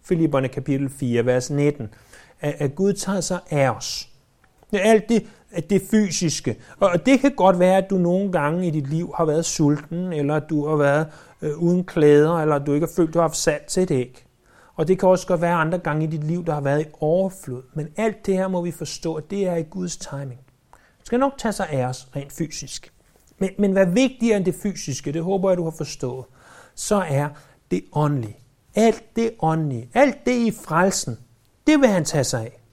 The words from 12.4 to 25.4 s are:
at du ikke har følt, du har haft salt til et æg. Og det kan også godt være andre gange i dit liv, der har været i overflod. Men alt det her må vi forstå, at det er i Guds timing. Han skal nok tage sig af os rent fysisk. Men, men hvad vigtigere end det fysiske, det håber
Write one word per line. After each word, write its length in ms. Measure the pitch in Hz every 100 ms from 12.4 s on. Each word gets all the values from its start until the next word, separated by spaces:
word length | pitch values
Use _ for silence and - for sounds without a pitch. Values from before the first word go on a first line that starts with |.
| 156 143
at 100 | 143
du 80 |
ikke 120 | 147 160
har 60 | -
følt, 180 | 160
du 40 | 170
har 100 | 160
haft 80 | -
salt 300 | 165 147 -
til 160 | 185
et 80 | 185
æg. 360 | 135 123 - _ _ _ _ _
Og 140 | - 156
det 100 | 185
kan 100 | 185
også 180 | 185 -
godt 140 | 175
være 140 | 170
andre 240 | 175 160 175
gange 260 | 170 151
i 20 | 156
dit 180 | 160
liv, 220 | 151 175 170
der 80 |
har 60 | 151
været 220 | 139 147
i 40 | 156 -
overflod. 600 | 156 175 190 185 - 123 -
Men 140 | 160 151 -
alt 300 | 220 220 -
det 80 |
her 140 | 185 190
må 140 | 185
vi 80 | 175
forstå, 440 | 156 151 - 165
at 160 | 156 -
det 160 | 202 185
er 100 | 170
i 60 |
Guds 340 | 160 190 175 -
timing. 440 | - 139 139 123 _ _ _
Han 360 | - _ _ -
skal 120 | 240
nok 140 | 277 277
tage 140 | 226
sig 160 | 202 175
af 160 | 139
os 240 | 127 127 - 143
rent 160 | 139
fysisk. 600 | - 156 - 127 - - _ _ _ _ _
Men, 120 | 190 190
men 140 | 202
hvad 140 | 190 190
vigtigere 500 | 190 262 262 233 208
end 80 |
det 100 | 185
fysiske, 580 | - 208 - - 131 185
det 100 | 165
håber 280 | 170 190